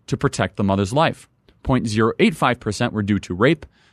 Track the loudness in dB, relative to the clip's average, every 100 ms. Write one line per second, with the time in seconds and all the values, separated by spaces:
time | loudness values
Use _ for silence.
0 | -8 -2 -2 0 -4 -2 0 2 0 0
1 | 0 -2 -14 _ _ _ -2 -2 0 0
2 | 0 2 0 2 -2 -2 -4 -4 -4 -2
3 | 0 -2 -2 0 2 2 -4 _ _